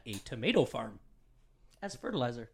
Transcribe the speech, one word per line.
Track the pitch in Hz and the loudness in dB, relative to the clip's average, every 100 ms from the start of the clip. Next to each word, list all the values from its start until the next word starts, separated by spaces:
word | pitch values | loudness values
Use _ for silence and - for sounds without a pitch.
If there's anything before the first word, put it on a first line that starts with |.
| - | -6
a | |
tomato | 98 - 117 131 240 123 | -8 -6 -2 4 6 4
farm | 117 113 - - - - - - _ - - | 2 -6 -10 -18 -20 -20 -20 -20 _ -20 -10
as | 196 - | -8 -6
fertilizer. | - 208 123 120 113 | -2 2 2 0 -8